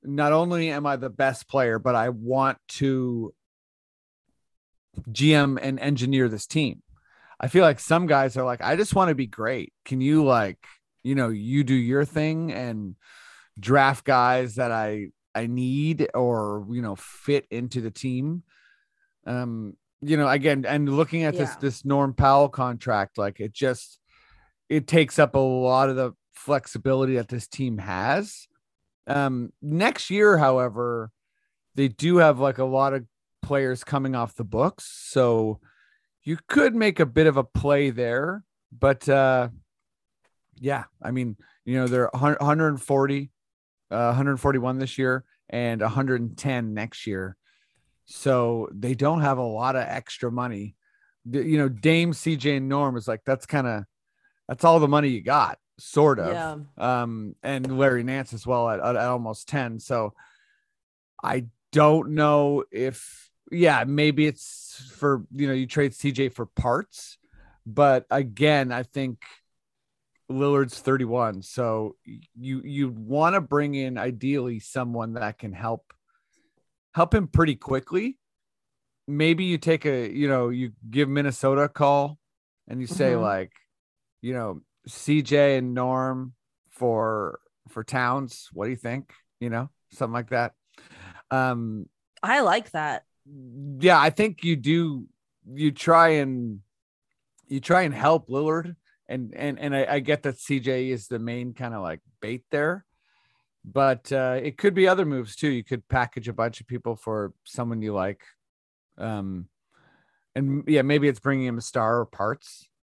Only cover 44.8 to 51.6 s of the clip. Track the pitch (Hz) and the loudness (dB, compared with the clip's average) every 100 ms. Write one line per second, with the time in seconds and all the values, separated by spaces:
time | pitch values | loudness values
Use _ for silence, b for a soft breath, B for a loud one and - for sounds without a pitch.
44.8 | 131 - 131 127 - _ _ 117 120 113 | -6 -2 -2 -2 -6 _ _ -4 -4 -2
45.8 | 107 113 135 127 117 - 139 127 113 107 | -2 0 0 0 -2 -6 -4 -4 -4 -6
46.8 | 113 - - 98 95 95 _ _ _ _ | -8 -10 -8 -6 -6 -12 _ _ _ _
47.8 | _ _ _ - 143 127 120 117 110 98 | _ _ _ -6 0 2 2 -2 -4 -6
48.8 | 120 123 143 165 143 131 120 107 127 131 | -6 0 0 2 0 0 -2 -4 -2 -2
49.8 | 117 - - - 123 120 123 107 104 - | -4 -6 -10 -8 -6 -4 -6 -6 -10 -14
50.8 | _ _ _ _ 120 135 151 156 | _ _ _ _ -6 -4 2 2